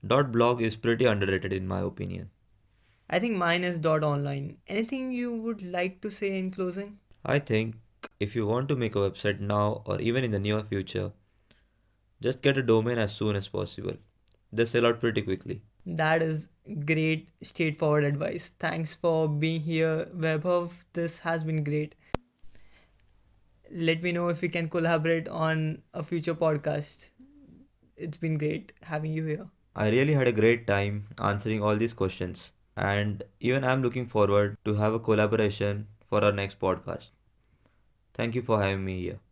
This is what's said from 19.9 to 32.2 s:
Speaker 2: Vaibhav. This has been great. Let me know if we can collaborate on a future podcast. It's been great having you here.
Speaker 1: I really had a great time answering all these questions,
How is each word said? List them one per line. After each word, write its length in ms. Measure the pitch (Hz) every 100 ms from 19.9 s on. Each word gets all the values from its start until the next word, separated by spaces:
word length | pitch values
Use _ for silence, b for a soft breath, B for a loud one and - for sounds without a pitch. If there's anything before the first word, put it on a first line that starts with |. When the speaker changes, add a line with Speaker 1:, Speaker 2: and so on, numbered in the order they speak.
| 160 170
Speaker 2:
Vaibhav. 560 | 180 160 156 170 180 175 175 _
This 260 | - 170 165
has 220 | 175 165
been 220 | 156 156
great. 300 | 147 147 151 - b - _ _ b b b b b b _ _ _ _ _ _ -
Let 300 | 208 165 165
me 100 | 175
know 160 | 175 175
if 140 | 170
we 80 | 175
can 180 | 170 165
collaborate 580 | 175 165 165 156 165 165
on 540 | 170 160 160 156 156 _
a 80 | -
future 320 | 151 175 156
podcast. 720 | 160 165 151 147 151 147 - - _ 269 294 277 - - _ _ -
It's 220 | 170 147
been 180 | 165 156
great 380 | 151 156 - -
having 300 | - 156 156
you 120 | 156
here. 220 | 160 151 - _ _
Speaker 1:
I 140 | - 107
really 240 | 117 143
had 160 | 147 127
a 40 |
great 340 | 107 110 120 117
time 400 | 101 101 104 104 -
answering 440 | - 101 107 110
all 140 | 104 104
these 180 | 113
questions, 560 | 113 95 -